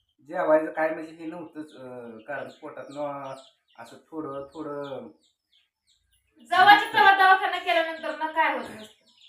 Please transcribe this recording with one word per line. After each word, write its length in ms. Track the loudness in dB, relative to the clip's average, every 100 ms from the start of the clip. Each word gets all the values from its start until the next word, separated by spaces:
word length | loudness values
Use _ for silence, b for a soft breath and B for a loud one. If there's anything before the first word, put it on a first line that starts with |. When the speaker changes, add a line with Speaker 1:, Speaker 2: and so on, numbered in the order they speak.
| _ _ -10
Speaker 1:
जेवायचं 460 | -4 2 2 2
काय 180 | -2 -2
म्हणजे 220 | -4 -10
हे 140 | -14 -12
नव्हतंच, 500 | -12 -12 -14 -16 -16
अं, 420 | -16 -16 -16 -16
कारण 320 | -12 -10 -12
पोटात 340 | -14 -18 -16 -14
न-, 440 | -10 -8 -8 -12 -14 -18 _ _ -20
असं 180 | -20 -20 _
थोडं 380 | -12 -10 -10 -12
थोडं 360 | -12 -12 -10 -10 -12 -14 -20 _ _ _ _ _ _ _ _ _ _ _ _ -2
Speaker 2:
जवळच्या 240 | 6 8
Speaker 1:
दुखतंय. 180 | 8 6
Speaker 2:
तेव्हा 200 | 4 6
दवाखाना 460 | 6 6 6 2 -4
केल्यानंतर 600 | -2 0 -2 -6 -10 -6
ना 140 | -4
काय 260 | 0 0 -2
होत 120 | -8
नसतं. 400 | -14 -18 _ _ _